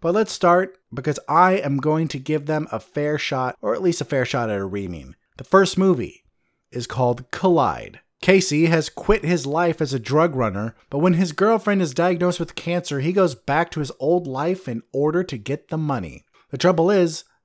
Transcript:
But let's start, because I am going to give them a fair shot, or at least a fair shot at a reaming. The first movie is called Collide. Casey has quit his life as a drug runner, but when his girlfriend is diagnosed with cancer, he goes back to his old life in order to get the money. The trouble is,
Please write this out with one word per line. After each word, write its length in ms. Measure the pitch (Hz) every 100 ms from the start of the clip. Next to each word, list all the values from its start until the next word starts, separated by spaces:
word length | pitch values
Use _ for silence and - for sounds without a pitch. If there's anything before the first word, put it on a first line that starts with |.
But 140 | 165 196
let's 160 | 214
start, 480 | - 175 175 185 - _
because 280 | 123 151 139 -
I 240 | 156 185
am 240 | 196 147 139
going 300 | 151 156 160
to 120 | 135
give 280 | 135 151 143
them 200 | 156 156
a 80 | 110
fair 400 | - 147 147 151
shot, 360 | - 135 127 -
or 140 | 104 117
at 80 |
least 180 | 180 165
a 40 | 135
fair 200 | 139 123
shot 240 | 135 113
at 80 | 101
a 80 | 98
reaming. 500 | 101 95 85 65 - _ -
The 60 |
first 340 | - 190 190 180
movie 460 | 190 131 123 - _ _ _ _ _
is 160 | 123 117
called 420 | 131 123 123 -
Collide. 680 | - 190 165 117 64 - - _ _
Casey 460 | - 190 185 147 165
has 220 | 165 151
quit 340 | - - 220
his 240 | 156 175 139
life 340 | 156 175 160
as 120 | 147
a 60 | 135
drug 360 | 110 147 170 131
runner, 400 | 110 95 113 - _
but 100 | 143
when 160 | 180 170
his 160 | 180
girlfriend 500 | 147 208 226 214 202
is 120 | 160
diagnosed 460 | 131 180 170 180 175
with 160 | 165 -
cancer, 440 | 170 175 175 139
he 140 | 151
goes 200 | 190 180 127
back 360 | - 147 170
to 80 | 156
his 120 | 135 -
old 280 | 143 175 165
life 400 | 131 160 185 -
in 160 | 113 -
order 320 | 135 151 170
to 140 | 185 120
get 320 | 104 143 -
the 80 | 160
money. 480 | 151 127 82 60 - _ _
The 60 | 143
trouble 340 | 180 165 170
is, 320 | 202 170 156 - _